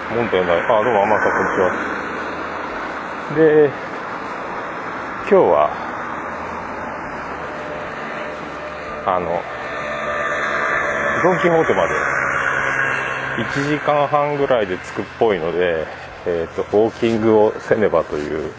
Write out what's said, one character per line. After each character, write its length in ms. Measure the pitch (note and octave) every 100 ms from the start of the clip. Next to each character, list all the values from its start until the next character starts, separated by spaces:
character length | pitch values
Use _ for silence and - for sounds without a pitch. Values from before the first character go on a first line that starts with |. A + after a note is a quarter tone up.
| -
問 160 | A#2 A2+
題 160 | F#2 F2+
な 80 |
い。 80 | E2+
あ、 220 | - A2
ど 80 | A#2
う 20 |
も、 80 | G#2+
天 140 | G#2 G2+
野 40 |
さ 100 | G2+
ん、 20 |
こ 80 | F#2
ん 20 | F#2+
に 60 | G#2
ち 40 |
は。 100 | F#2 - - - - - - - - - - - - - - - - D3+
で、 360 | D#3+ D3+ C#3+ - - - - - - - - - - - - - - -
今 80 | -
日 60 | G3
は、 340 | A#2 D2+ D2+ - - - - - - - - - - - - - - - - - - - - - - - - - D5+ - - - - - - - -
あ 120 | F#2
の、 220 | E2+ F2 - - - - - - - - - - - - - - - - - -
ド 100 | F3
ン・ 60 | E3+
キ 100 | F3
ホ 60 | E3
ー 40 | D3+
テ 80 |
ま 140 | F#2+ E2
で 80 | - C#2 C#2+ C2+ C#2 - - - - - - - - - -
一 220 | A2 C#3 C#3+
時 120 | D3
間 260 | D3 D3 C3+
半 320 | D3 D3 D3
ぐ 80 | C3+
ら 160 | B2
い 60 | G2
で 100 | F#2
着 140 | -
く 100 | -
っ 40 | G2 -
ぽ 160 | A#2
い 60 | F#2
の 120 | E2 E2+
で、 300 | F2+ D#2+ D#2 - - - -
え 200 | E2+ E2
ー 80 | -
と、 60 | - G#2
ウ 80 | A2
ォ 60 |
ー 80 | -
キ 120 | A#2
ン 80 | A2+
グ 180 | A2+ A2
を 140 | G#2+ -
せ 180 | - A2
ね 120 | G2
ば 160 | D#2+
と 140 | D2+ D#2
い 300 | D2 D#2
う 40 | D2+